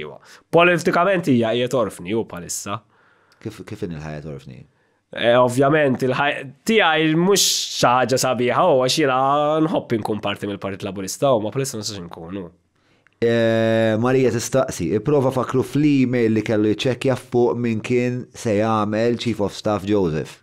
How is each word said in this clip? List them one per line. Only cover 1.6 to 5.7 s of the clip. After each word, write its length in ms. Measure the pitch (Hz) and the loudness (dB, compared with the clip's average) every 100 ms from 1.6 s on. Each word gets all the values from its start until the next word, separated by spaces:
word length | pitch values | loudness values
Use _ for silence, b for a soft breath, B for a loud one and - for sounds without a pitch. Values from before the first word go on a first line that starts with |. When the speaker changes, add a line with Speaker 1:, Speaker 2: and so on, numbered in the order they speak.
| 123 131 | 0 0
Speaker 1:
torfni 400 | 101 - 87 110 | -2 -6 -6 -6
hu 80 | 101 | -6
bħalissa. 540 | 87 82 - 101 107 - b b b b b | -10 -10 -10 -8 -10 -12 b b b b b
Speaker 2:
Kif, 220 | 113 98 | -14 -14
kif 240 | 90 104 98 | -14 -10 -10
in 80 | 78 | -10
il-ħajja 300 | 78 76 78 | -10 -12 -12
torfni? 320 | 69 67 62 - _ _ _ _ - | -14 -16 -20 -20 _ _ _ _ -2
Speaker 1:
Eh, 220 | 113 120 | 2 4
ovvjament, 640 | 123 120 139 | 4 2 2